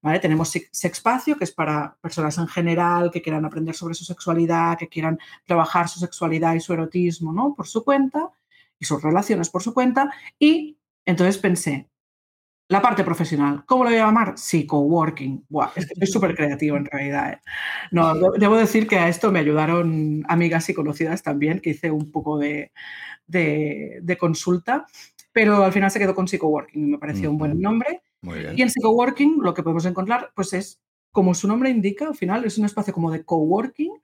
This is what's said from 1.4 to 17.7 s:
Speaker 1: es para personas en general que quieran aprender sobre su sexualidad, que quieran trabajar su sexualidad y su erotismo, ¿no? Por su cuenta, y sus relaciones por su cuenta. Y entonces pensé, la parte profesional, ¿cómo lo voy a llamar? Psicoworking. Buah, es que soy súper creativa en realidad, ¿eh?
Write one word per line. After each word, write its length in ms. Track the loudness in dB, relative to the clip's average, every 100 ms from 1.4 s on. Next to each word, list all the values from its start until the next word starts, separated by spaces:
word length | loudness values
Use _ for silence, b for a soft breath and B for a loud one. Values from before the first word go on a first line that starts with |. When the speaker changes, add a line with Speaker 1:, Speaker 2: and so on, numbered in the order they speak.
| -2
Speaker 1:
es 60 |
para 460 | -4 -2 -2 -4 _
personas 360 | -10 -4 -4 -2
en 100 | -4
general 640 | -2 0 2 2 2 0
que 100 | -2
quieran 240 | -6 -4 -4
aprender 300 | -6 -8 -6
sobre 200 | -8 -10
su 100 | -10
sexualidad, 720 | -10 -2 0 2 2 0 -2
que 100 | -6
quieran 280 | -6 -4 -4 B B _
trabajar 440 | 2 2 0 -2
su 100 | -4
sexualidad 540 | -8 -4 -2 0 2 0
y 40 |
su 120 | -2
erotismo, 600 | -4 -2 0 0 -2 -4
¿no? 220 | 0 -2 -2
Por 120 | -6
su 160 | -4
cuenta, 460 | 2 2 2 0 -6 b b b b _
y 60 | -6
sus 160 | -2
relaciones 480 | 0 0 2 -2 -2
por 140 | -4
su 100 | -4
cuenta. 380 | 0 2 2 0 B B _
Y 380 | 4 4 0 -14 _ _ -2
entonces 320 | 2 2 2
pensé, 500 | 0 0 -2 -6 -8 _ _ _ _ _ _ _ _
la 120 | 2
parte 220 | 4 2
profesional, 600 | 0 0 -2 0 0 -2 0
¿cómo 160 | 2
lo 60 | 4
voy 80 | 4
a 60 | 6
llamar? 300 | 4 2 -2
Psicoworking. 1080 | -2 0 2 2 4 2 2 -2 -8 -8 _
Buah, 220 | -4 -4 -4
es 100 | -8
que 80 | -2
soy 120 | 0
súper 280 | 2 0 0
creativa 420 | -2 0 -2 -2
en 80 | -4
realidad, 480 | -6 -4 -4 -4
¿eh? 60 | -8 B B B